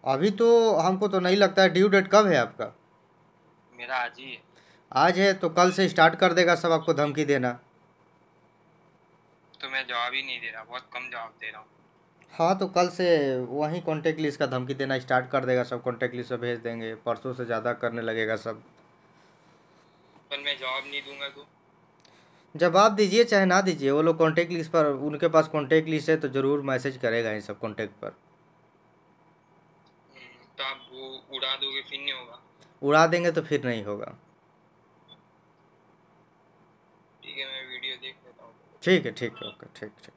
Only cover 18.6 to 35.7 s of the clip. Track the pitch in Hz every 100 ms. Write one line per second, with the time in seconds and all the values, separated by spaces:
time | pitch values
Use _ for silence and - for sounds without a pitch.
18.6 | - _ _ _ _ _ _ _ _ _
19.6 | _ _ _ _ _ _ _ 139 143 139
20.6 | 131 135 139 143 139 139 139 139 147 _
21.6 | _ _ _ _ _ _ _ _ _ 156
22.6 | 175 175 214 208 202 208 233 202 190 180
23.6 | 190 156 135 143 160 160 160 160 170 170
24.6 | 160 165 151 135 147 147 170 160 156 151
25.6 | 139 160 160 156 156 156 147 131 135 143
26.6 | 139 127 135 131 123 117 113 107 104 104
27.6 | 113 101 107 - - - _ _ _ _
28.6 | _ _ _ _ _ _ _ _ _ _
29.6 | _ _ _ _ _ - - - _ -
30.6 | 135 135 - 127 131 135 _ 135 131 135
31.6 | 135 135 135 139 139 131 120 117 _ _
32.6 | - _ 139 151 165 175 170 165 156 143
33.6 | 123 117 101 104 - - _ _ _ _
34.6 | _ _ _ _ _ - _ _ _ _
35.6 | _